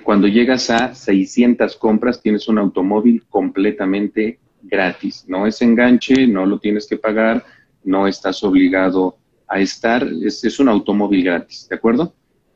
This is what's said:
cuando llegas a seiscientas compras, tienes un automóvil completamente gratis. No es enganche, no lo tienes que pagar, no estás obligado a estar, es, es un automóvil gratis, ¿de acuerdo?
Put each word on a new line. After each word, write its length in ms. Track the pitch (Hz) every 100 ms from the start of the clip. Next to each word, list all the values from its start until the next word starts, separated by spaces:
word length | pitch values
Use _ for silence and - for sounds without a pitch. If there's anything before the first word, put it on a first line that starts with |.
cuando 240 | - 101 101
llegas 400 | 113 120 127 -
a 260 | 117 127 -
seiscientas 800 | - 98 95 120 120 113 104 -
compras, 460 | 110 107 120 -
tienes 260 | 110 104 117
un 120 | 107
automóvil 680 | 95 95 92 107 120 113 -
completamente 1120 | 101 92 98 104 104 95 101 104 110 107 - _ _
gratis. 640 | 98 98 90 - - - 87
No 180 | 92 110
es 160 | -
enganche, 680 | 120 117 123 123 - 131 127
no 180 | 95 95
lo 140 | 101
tienes 280 | 104 104 -
que 80 | -
pagar, 480 | 110 110 113 113 - _ _ _
no 240 | 92 95 98
estás 340 | - 95 -
obligado 760 | 101 92 90 95 95 92 92 - _ _ -
a 100 | 95
estar, 480 | 95 - 113 120 - 82
es, 180 | 104 - 110
es 140 | -
un 80 | 135
automóvil 560 | 101 104 101 101 98 90
gratis, 420 | 85 - - -
¿de 60 | 92
acuerdo? 400 | 117 127 170 - _ _ _